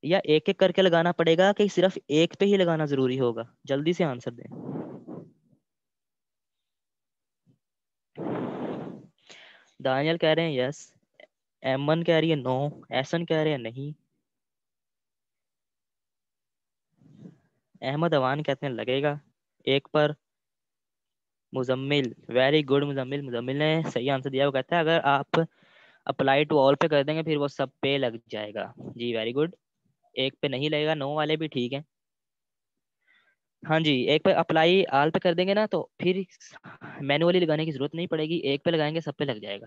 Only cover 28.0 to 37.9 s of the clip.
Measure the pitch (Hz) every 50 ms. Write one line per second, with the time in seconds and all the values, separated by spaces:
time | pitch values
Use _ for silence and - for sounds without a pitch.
28 | 135 120 113 113 _ _ - 107 107 104 104 110 95 - 117 - - - 123 -
29 | 117 120 117 110 110 117 120 135 151 170 185 _ _ _ _ _ _ _ _ _
30 | _ _ _ - 131 135 - _ - 143 131 123 143 151 151 147 151 151 160 151
31 | 139 139 147 156 151 151 156 160 160 151 - 135 120 120 139 139 151 _ _ _
32 | _ _ _ _ _ _ _ _ _ _ _ _ _ _ _ _ _ _ _ _
33 | _ _ _ _ _ _ _ _ _ _ _ _ - - 156 160 165 156 143 127
34 | 120 - 143 156 _ 190 180 - 165 _ 165 165 160 170 180 196 185 - - 135
35 | 143 156 170 190 - 185 170 170 185 190 202 208 214 208 - 170 - - _ _
36 | - 185 185 190 190 _ _ _ - - - - _ - - - - - - -
37 | 143 135 139 147 165 175 180 180 180 156 151 151 156 160 147 127 135 147